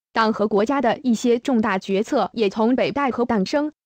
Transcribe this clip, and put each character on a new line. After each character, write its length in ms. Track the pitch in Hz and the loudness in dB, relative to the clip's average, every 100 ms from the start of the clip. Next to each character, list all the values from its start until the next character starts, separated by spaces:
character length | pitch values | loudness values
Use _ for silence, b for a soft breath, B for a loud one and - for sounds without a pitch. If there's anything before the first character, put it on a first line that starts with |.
| _ | _
党 220 | 233 220 | -2 0
和 140 | 208 208 | 0 0
国 180 | 202 220 | 2 2
家 160 | 277 | 0
的 180 | 240 - | 0 0
一 100 | 254 | 0
些 260 | 220 240 240 | 0 2 0
重 220 | 285 240 | 2 0
大 160 | 226 190 | 0 -2
决 260 | - 190 | -2 -2
策 260 | 220 269 185 | 0 -2 -2
也 160 | 226 202 | -2 -2
从 260 | 214 220 254 | 0 0 2
北 160 | 196 | 0
戴 180 | 285 277 | 0 -2
河 140 | 233 | -2
诞 220 | 240 220 190 | 0 0 0
生。 260 | 294 302 - | -2 -2 -8